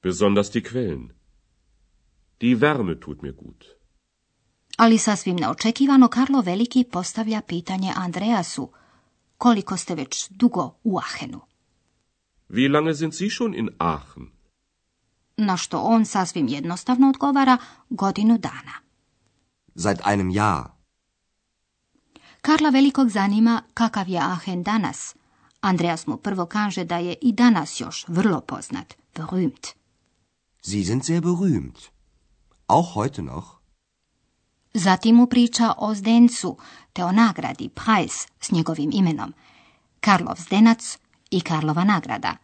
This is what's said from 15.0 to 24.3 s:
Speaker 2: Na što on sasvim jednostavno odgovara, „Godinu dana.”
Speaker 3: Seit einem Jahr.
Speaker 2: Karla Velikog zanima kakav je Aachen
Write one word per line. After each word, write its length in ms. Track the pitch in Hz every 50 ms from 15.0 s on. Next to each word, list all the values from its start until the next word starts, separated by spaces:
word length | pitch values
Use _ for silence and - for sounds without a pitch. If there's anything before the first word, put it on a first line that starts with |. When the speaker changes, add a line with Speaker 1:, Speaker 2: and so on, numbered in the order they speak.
| _ _ _ _ _ _ _
Speaker 2:
Na 200 | - 214 196 185
što 220 | 170 - - - 156
on 260 | - 196 226 226 214
sasvim 420 | - - 202 185 175 - 180 143
jednostavno 640 | 113 147 143 139 170 175 180 - - 254 247 269 269
odgovara, 480 | 262 - - 285 269 277 269 262 254 247 - - - _ _ _
„Godinu 480 | 247 185 202 196 - - 208 220 233
dana.” 360 | 214 175 139 - - - - - - _ _ _ _ _ _ _ _ _ _ _ _ _ _ _ _ _ _ _
Speaker 3:
Seit 240 | - 82 107 98 85 -
einem 240 | 101 104 98 95 92
Jahr. 400 | 92 101 104 107 90 73 - - _ _ _ _ _ _ _ _ _ _ _ _ _ _ _ _ _ _ _ _ _ _ _ _ _ _ _ _ _ - _ _ _ _
Speaker 2:
Karla 280 | - - 302 311 302 302
Velikog 400 | 254 269 277 277 269 - 269 233
zanima 520 | 196 214 196 202 202 220 226 233 233 220 - _ _
kakav 360 | - 233 226 - 208 190 180
je 100 | 185 170
Aachen 440 | 143 170